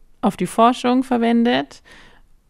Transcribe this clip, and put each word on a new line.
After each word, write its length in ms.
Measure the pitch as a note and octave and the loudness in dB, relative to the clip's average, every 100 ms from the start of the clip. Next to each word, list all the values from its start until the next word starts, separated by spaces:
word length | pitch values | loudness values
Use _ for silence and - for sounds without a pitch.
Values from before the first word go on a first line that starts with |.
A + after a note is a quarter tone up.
| - - | -20 -6
auf 160 | G#3 - | -4 -2
die 100 | F3+ | -4
Forschung 560 | - A3+ B3+ B3 B3+ | 2 2 2 0 -2
verwendet 800 | B3+ A#3+ A3+ A#3 A#3 B3+ C#4+ - - - - - - _ | 0 0 0 2 2 0 -4 -12 -20 -20 -20 -20 -20 _